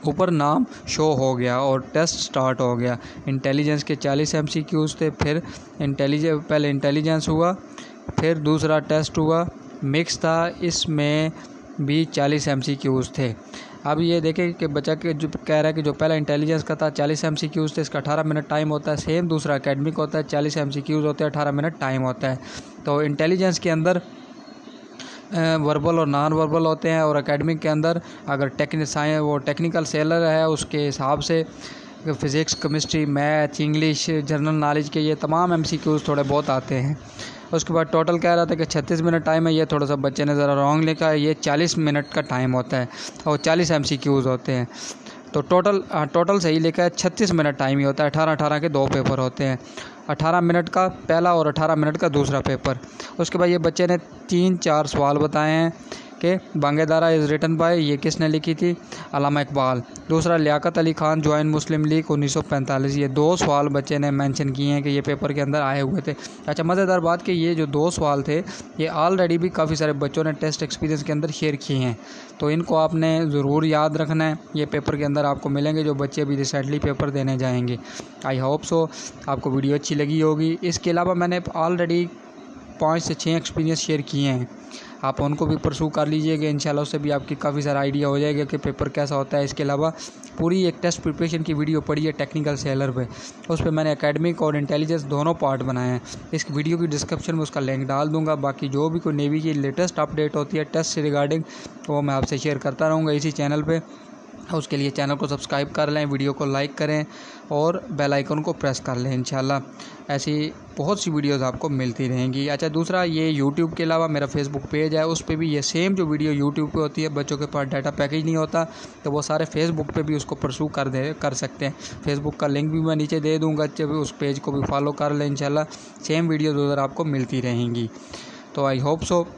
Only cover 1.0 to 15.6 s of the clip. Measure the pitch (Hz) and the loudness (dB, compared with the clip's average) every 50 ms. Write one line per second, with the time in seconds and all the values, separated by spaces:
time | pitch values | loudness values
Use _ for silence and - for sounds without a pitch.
1 | 156 156 151 131 135 131 131 123 123 123 123 127 139 139 135 131 - - - 151 | 2 2 4 4 2 2 2 2 2 0 2 2 2 2 2 0 0 -2 0 0
2 | 160 160 - - - - - 139 131 131 127 127 131 123 123 120 120 123 123 120 | 0 2 0 -4 -6 -4 0 2 2 2 2 2 2 0 2 0 0 -2 -2 -4
3 | - - - - - - 135 135 135 139 135 143 147 147 151 147 143 - 156 143 | -6 -14 -16 -10 -4 -4 -4 -2 0 0 0 2 2 2 0 0 0 -2 -4 -2
4 | - 143 139 143 151 147 - 160 151 147 - 165 151 - - 156 156 156 - - | 0 0 2 2 0 0 0 -2 -2 0 -2 -4 -4 0 0 0 0 0 0 -2
5 | 165 156 147 - - 147 151 165 170 - - - - - - - 151 139 139 135 | -2 -2 0 0 -2 0 0 -2 -4 -6 -14 -16 -16 -18 -10 -4 -4 -4 0 0
6 | 139 139 147 151 151 165 156 151 - - 151 151 147 147 139 139 139 143 139 156 | 0 2 2 2 2 2 0 0 0 0 2 2 2 2 0 0 0 2 2 2
7 | 151 160 160 160 151 - 156 156 165 175 190 190 - - - - - - - - | 2 2 0 0 2 0 2 2 2 2 0 -2 -8 -16 -18 -18 -18 -18 -18 -16
8 | - - - - 160 160 170 160 151 151 156 156 147 156 156 156 143 - 151 156 | -14 -4 -2 0 2 2 2 2 4 2 2 4 4 4 2 2 2 2 0 0
9 | 156 - - 175 160 156 160 165 170 175 - - - - - - - 139 135 156 | 0 0 0 0 2 4 4 2 2 -2 -4 -12 -18 -18 -12 -6 -2 0 2 2
10 | 170 - - - - 165 160 165 165 175 170 - - 175 160 - - 147 156 147 | 2 0 -2 -2 0 2 2 2 2 0 -2 -2 -2 -2 -2 -2 -2 0 0 2
11 | 147 147 147 156 156 160 160 - - - - - - - - - 147 139 147 156 | 2 2 2 2 2 0 -2 -8 -16 -18 -18 -20 -18 -16 -6 -4 -2 0 2 2
12 | 165 156 - 156 139 139 147 151 - 151 139 135 131 - 143 135 - 139 131 131 | 0 0 0 0 2 2 2 2 2 0 0 0 0 -2 -4 -2 0 0 2 2
13 | 123 - - - 135 120 110 - - - - - - - - - - 143 151 151 | 0 -2 -2 -2 -2 -2 -2 -6 -10 -18 -16 -16 -16 -16 -18 -8 -2 -2 0 2
14 | 170 165 170 170 156 160 160 175 180 170 170 175 175 156 143 151 135 - 156 156 | 2 2 2 2 2 0 0 2 0 0 0 -2 -4 -2 -2 -2 0 0 -2 0
15 | - 170 160 147 160 147 - - - - 156 151 | 0 -2 -2 -2 -2 -4 -4 -6 -2 2 2 4